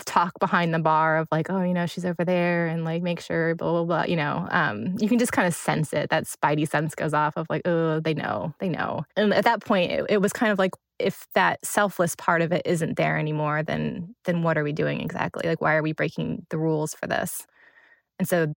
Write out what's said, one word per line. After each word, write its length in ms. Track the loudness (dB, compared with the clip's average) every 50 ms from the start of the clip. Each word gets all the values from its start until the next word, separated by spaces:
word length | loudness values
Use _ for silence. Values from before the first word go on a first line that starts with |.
| -12
talk 300 | 0 2 2 2 2 0 -2
behind 340 | -2 0 2 2 2 2 0
the 60 | 2
bar 380 | 2 4 4 4 4 4 2 2
of, 100 | 0 0
like, 180 | 0 -2 0 0
"Oh, 120 | -2 -2 0
you 100 | 0 0
know, 140 | 0 -2
she's 180 | -2 -4 -4 -4
over 200 | -4 -2 -2 0
there," 420 | 0 2 2 2 2 2 0 0
and, 180 | 0 -2 -2 -2
like, 160 | -2 -2 -2
"Make 200 | -2 -2 -2 -4
sure, 340 | -4 -4 -2 0 2 0 0
blah, 160 | 0 0 0
blah, 140 | 0 0 2
blah," 180 | 2 2 0 2 2
you 60 | 0
know. 320 | 0 0 0 -2 -2 -4 0
Um, 460 | 0 2 2 2 0 -2 -4 -4 -2 0
you 100 | 2 2
can 120 | 4 4
just 100 | 2 2
kind 160 | 2 2 2
of 80 | 2 0
sense 380 | 0 -2 -2 0 0 0 -2 -2
it. 180 | -2 -2 0
That 140 | 0 -2 -2
spidey 440 | -4 -6 -2 0 0 2 2 0 0
sense 280 | 0 -2 -2 -2 -4
goes 180 | -4 -4 -2 0
off 220 | 0 0 0 -2
of, 100 | -4 -6 -4
like, 140 | -4 -2 0
"Oh, 360 | 0 2 2 2 2 0 0
they 120 | 0 -2 -2
know, 400 | -2 -2 -4 -4 -4 -4 -6 -6 _
they 100 | -4 -4
know." 360 | -2 -2 -2 -4 -4 -6 -8 -6 _
And 160 | 2 2 4 4
at 120 | 4 4
that 200 | 4 2 0 0
point, 280 | 0 2 2 2 2 0
it, 140 | -2 0 2
it 80 | 2 2
was 120 | 2 2 0
kind 180 | 2 2 2
of 80 | 2 2
like, 140 | 2 0 0 -6 _ _ _ _
if 300 | -2 -2 -2 -4 -12 _ 0
that 300 | 2 2 2 0 -2 -6
selfless 520 | -2 0 2 2 2 2 0 0 0 0
part 260 | -4 0 0 2 2 2
of 80 | 2
it 120 | 0 0 2
isn't 320 | 0 0 0 0 -2 0
there 220 | 0 0 0 2 0
anymore, 440 | 0 -2 -2 -2 0 0 0 -2 -2
then, 540 | -2 -2 -2 -2 -4 -4 -6 -10 -12 -14 _ _
then 180 | -2 0 0 2
what 160 | 2 2 2
are 60 | 0
we 80 | -2 -2
doing 280 | -2 -2 -2 -2 -2
exactly? 460 | -4 -6 -4 -4 -4 -4 -4 -4 -2
Like, 140 | -2 -2 0
why 140 | 0 2 2
are 80 | 2 0
we 100 | 0 -2
breaking 540 | -2 -4 -4 -2 -4 -4 -4 -4 -6 -8 _
the 100 | -4 -2
rules 360 | 0 0 0 0 -2 -4 -6
for 120 | -8 -6
this? 400 | -4 -2 -2 -2 -4 -6 -10 -12 _ _ _ -20 -20 _ -20 _ _ _ _ _ _ _ _
And 80 | -2
so 260 | 2 2 2 2 0 -2